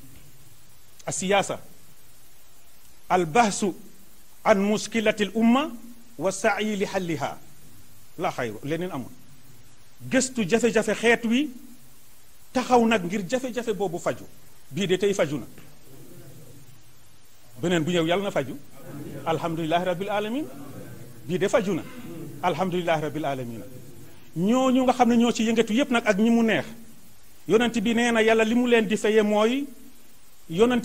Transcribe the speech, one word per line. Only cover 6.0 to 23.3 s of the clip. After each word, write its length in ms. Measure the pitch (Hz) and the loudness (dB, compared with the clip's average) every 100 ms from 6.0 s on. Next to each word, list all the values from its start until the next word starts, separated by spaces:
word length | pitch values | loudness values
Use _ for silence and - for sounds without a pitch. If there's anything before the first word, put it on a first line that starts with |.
| - - | -14 -4
wa 120 | 180 | -2
sa'yi 460 | 185 220 196 214 202 | 2 2 2 0 0
li 80 | |
halliha. 540 | 196 196 175 143 123 71 - - - - - - - - | 0 -2 -2 -2 -2 -6 -12 -14 -14 -14 -14 -14 -14 -4
La 120 | 175 | -4
xayru, 280 | - 120 101 | -2 -4 -4
leneen 260 | 139 165 180 | -4 -4 -4
amul. 180 | 147 104 - - - - - - - - - 123 | -6 -8 -12 -14 -14 -14 -14 -16 -16 -16 -14 0
Gëstu 340 | 262 254 233 175 | 2 2 0 2
jafe-jafe 460 | 220 233 214 214 | 4 4 4 2
xeet 300 | 196 233 226 | 2 4 4
wi, 260 | 226 240 302 - - - - - - - - - - | 4 2 0 -4 -12 -14 -14 -16 -16 -16 -16 -16 -6
taxaw 320 | 254 247 247 226 | -2 6 6 8
nag 160 | 226 | 4
ngir 200 | 170 214 170 | 2 -4 0
jafe-jafe 440 | 254 254 240 233 | -2 -2 -4 -2
boobu 240 | 185 190 165 | 0 0 -2
faju. 260 | 160 123 - - - - - | -2 -4 -6 -14 -14 -14 -8
Bii 160 | 139 190 | -2 0
de 100 | 185 | 2
tey 160 | 202 | 2
faju 240 | 202 160 139 | 2 0 0
na. 80 | - - - - - - - - - - - - - - - - - - - - - 117 | -6 -14 -16 -16 -16 -16 -14 -14 -16 -16 -16 -16 -16 -16 -16 -16 -16 -16 -16 -16 -16 -4
Beneen 200 | 170 175 | 2 2
bu 60 | 151 | 2
ñëw 160 | 175 160 | 2 2
Yàlla 180 | 180 | 2
na 60 | 196 | 0
faju. 260 | 165 139 - - - - - - - 165 | -2 -2 -6 -12 -14 -12 -12 -10 -6 -2
Alhamdulillahi 580 | 165 170 160 156 170 | 0 0 -2 0 0
rabbil 260 | 185 175 202 | 2 -2 -2
alamin. 340 | 208 214 262 - - - - - - - - 131 | -2 -2 -4 -6 -8 -12 -12 -12 -12 -14 -12 -4
Bii 120 | 175 | 0
de 100 | 196 | 2
faju 260 | 269 196 | 2 2
na. 80 | 156 - - - - - - | -2 -4 -12 -12 -12 -12 -2
Alhamdulillahi 600 | 180 156 185 180 170 160 | 0 0 0 0 2 2
rabbil 220 | 151 151 | 0 -2
alamin. 380 | 156 | -2